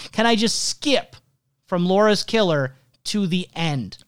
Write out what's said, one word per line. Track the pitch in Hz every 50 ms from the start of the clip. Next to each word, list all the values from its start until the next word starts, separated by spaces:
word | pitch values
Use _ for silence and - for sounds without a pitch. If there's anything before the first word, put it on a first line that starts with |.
| - - -
"Can | - 226
I | 233 233
just | 202 233 208 - - -
skip | - - - - 294 269 190 - - - - _ _ _ _ _ _ _ _ _
from | _ 185 175 175
Laura's | 180 190 202 214 214 208 190 -
killer | - - 226 208 175 156 143 135 131 - _ _ _ _ _ -
to | - - 208 202 170
the | 180 180 180 - -
end?" | 160 165 160 147 131 107 92 - - _